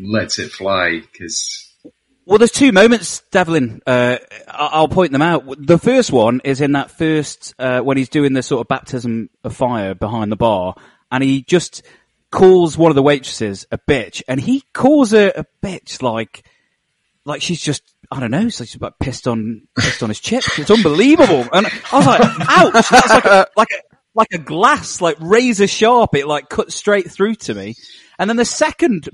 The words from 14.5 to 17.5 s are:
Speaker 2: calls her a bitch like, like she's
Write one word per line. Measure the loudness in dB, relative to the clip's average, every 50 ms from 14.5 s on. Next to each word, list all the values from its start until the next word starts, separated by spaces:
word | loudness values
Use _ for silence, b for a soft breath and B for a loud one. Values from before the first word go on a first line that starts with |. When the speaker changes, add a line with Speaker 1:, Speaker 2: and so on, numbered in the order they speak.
| -2 -4 -4 _ -6
Speaker 2:
calls | 0 2 4 4 4 4 4 4
her | 4 4 4 0
a | -2 -8 _ _ _ -12
bitch | -10 -10 -12 _ -16 -12 -6 -6
like, | -4 -4 -4 -6 -10 -12 -20 _ _ _ _ _ _ _ _ _ _ _ _ _ _ _ _ -12
like | -12 -10 -8 -6
she's | -6